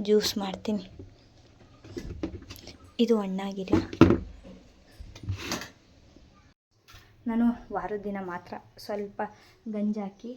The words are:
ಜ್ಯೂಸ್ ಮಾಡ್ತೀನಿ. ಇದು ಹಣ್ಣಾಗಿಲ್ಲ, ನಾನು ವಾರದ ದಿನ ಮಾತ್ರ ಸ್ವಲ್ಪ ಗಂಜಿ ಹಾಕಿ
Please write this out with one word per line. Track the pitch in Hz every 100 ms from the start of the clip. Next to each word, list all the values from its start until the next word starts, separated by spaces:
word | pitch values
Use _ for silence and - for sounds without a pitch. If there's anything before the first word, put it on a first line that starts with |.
| 208
ಜ್ಯೂಸ್ | 214 208 208
ಮಾಡ್ತೀನಿ. | 196 185 - 208 - - - - - - - - - - - - - - - - - - - - - -
ಇದು | 220 220
ಹಣ್ಣಾಗಿಲ್ಲ, | 196 190 196 196 185 - - - - - - - - - - - - - - - - 95 - - - - - - - - - - - _ _ _ _ - - - 240
ನಾನು | 226 233 233 -
ವಾರದ | 196 180 214 202
ದಿನ | 196 185
ಮಾತ್ರ | 180 - 208 - -
ಸ್ವಲ್ಪ | - 208 202 202 208 - - - 220
ಗಂಜಿ | 208 208 208
ಹಾಕಿ | 196 - 233